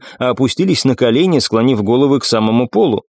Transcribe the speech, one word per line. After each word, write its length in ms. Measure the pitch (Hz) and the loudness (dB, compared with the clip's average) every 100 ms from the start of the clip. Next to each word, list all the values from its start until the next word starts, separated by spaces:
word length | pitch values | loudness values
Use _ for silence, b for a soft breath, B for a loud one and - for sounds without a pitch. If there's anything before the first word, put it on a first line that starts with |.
| B B | B B
а 120 | 127 | -4
опустились 560 | 117 131 - 190 139 | 0 -2 -2 -2 0
на 100 | 131 | 0
колени, 460 | 123 120 123 185 151 | 0 2 2 2 0
склонив 420 | - 110 123 113 | 0 0 0 0
головы 380 | 101 123 139 139 | 0 2 2 0
к 40 | |
самому 440 | - 113 107 117 123 | 0 0 0 0 0
полу. 340 | 208 185 107 - | 0 0 -2 -8